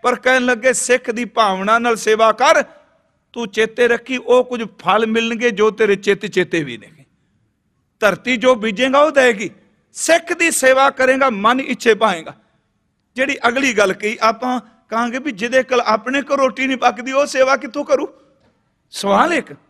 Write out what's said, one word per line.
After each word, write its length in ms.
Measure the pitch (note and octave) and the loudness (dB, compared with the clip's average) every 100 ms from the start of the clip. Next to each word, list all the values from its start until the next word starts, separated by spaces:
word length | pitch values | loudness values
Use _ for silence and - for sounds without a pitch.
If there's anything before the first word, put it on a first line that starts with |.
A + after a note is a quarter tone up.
ਪਰ 140 | B3+ A#3+ | -2 -2
ਕਹਿਣ 300 | B3+ C4 B3 | 0 0 0
ਲੱਗੇ, 280 | A#3 B3+ | 0 0
"ਸਿੱਖ 380 | B3 - B3 B3+ | -2 0 -2 -2
ਦੀ 140 | A3 A#3 | -8 -6
ਭਾਵਨਾ 540 | - G#3 F#3+ G3 A3+ | 0 0 0 0 0
ਨਾਲ 160 | A#3+ A3 | 0 -2
ਸੇਵਾ 360 | A3 A3 A3+ | 0 2 2
ਕਰ, 320 | G#3+ C4+ D#4+ - - _ _ _ _ _ | 4 2 2 0 -12 _ _ _ _ _
ਤੂੰ 140 | A#3 A#3 | -10 -8
ਚੇਤੇ 400 | - A3 A3 A#3+ | -2 -2 0 0
ਰੱਖੀ 300 | A#3 A#3 B3+ | 0 -4 -8
ਉਹ 260 | - B3 | 2 2
ਕੁਝ 200 | B3 A#3+ | 2 -6
ਫਲ 420 | A3+ _ F3 G3+ A3+ | -8 _ 0 0 2
ਮਿਲਣਗੇ 440 | A3+ A3+ A#3 A#3+ | 0 -2 -2 -2
ਜੋ 220 | G3 G#3+ | 2 0
ਤੇਰੇ 240 | A3 A3 G3+ | 2 0 2
ਚਿੱਤ 300 | G3+ G3+ G3+ | 0 -2 -2
ਚੇਤੇ 380 | F#3 F3+ E3+ | -2 -2 -2
ਵੀ 140 | C#3+ A#2 | -4 -12
ਨਹੀਂ। 280 | G2+ _ _ _ _ _ _ _ _ _ _ _ | -16 _ _ _ _ _ _ _ _ _ _ _
ਧਰਤੀ 380 | G#3+ F3 A#3+ B3 | -2 -2 -4 0
ਜੋ 180 | B3+ B3+ | 2 2
ਬੀਜੇਗਾ 440 | A3+ G3 C4 C4+ | -2 -2 0 2
ਉਹ 120 | D4+ | 2
ਦੇਗੀ, 380 | C#4 B3+ G#3 G3 - _ _ _ | 4 2 0 -6 -12 _ _ _
ਸਿੱਖ 400 | - - E4+ E4 | -8 0 0 0
ਦੀ 180 | E4+ E4+ | -2 -2
ਸੇਵਾ 380 | - C4 C4 C4+ | 2 2 4 2
ਕਰੇਗਾ 400 | C4+ C4 C4 C4+ | 2 0 2 0
ਮਨ 300 | G3+ G#3+ B3+ | 0 0 0
ਇੱਛੇ 340 | C4+ A#3+ - | -2 -2 0
ਪਾਏਗਾ।" 400 | G#3 A3 F3 - - _ _ _ _ _ _ _ - | 2 2 -2 -10 -20 _ _ _ _ _ _ _ -6
ਜਿਹੜੀ 220 | C4 C4+ A#3 | -4 0 -2
ਅਗਲੀ 260 | A#3+ C4+ | 0 0
ਗੱਲ 200 | G#3+ G3+ | 2 0
ਕਹੀ, 240 | F#3 G#3 A3+ | 0 -6 0
ਆਪਾਂ 380 | A3 A3 B3+ B3 - _ _ | -2 0 -6 -6 -8 _ _
ਕਹਾਂਗੇ 300 | A3+ A#3+ B3+ | -4 -4 -4
ਵੀ 120 | C#4+ | -8
ਜਿਹਦੇ 320 | G3 A#3 C4 | -6 0 0
ਕੋਲ 180 | B3+ B3 | 2 0
ਆਪਣੇ 400 | A3 A3 B3 C4+ | 0 -2 0 -4
ਕੋਲ 160 | C#4 C#4 | -2 0
ਰੋਟੀ 300 | C4 B3+ C4 | 0 0 -4
ਨਹੀਂ 100 | B3+ | 0
ਪੱਕਦੀ 340 | B3 A3 B3 | 0 -2 -4
ਉਹ 140 | C4+ C#4+ | -2 -2
ਸੇਵਾ 320 | C4+ C4 C4+ | 0 2 0
ਕਿੱਥੋਂ 280 | C4+ C#4+ D4 | -4 -10 -2
ਕਰੂ? 220 | C4+ - - _ _ _ _ _ _ _ | -2 -2 -12 _ _ _ _ _ _ _
ਸਵਾਲ 440 | - G3 G3+ D4+ | -8 0 2 2
ਇੱਕ। 220 | D#4+ - C#3+ | -2 -6 -20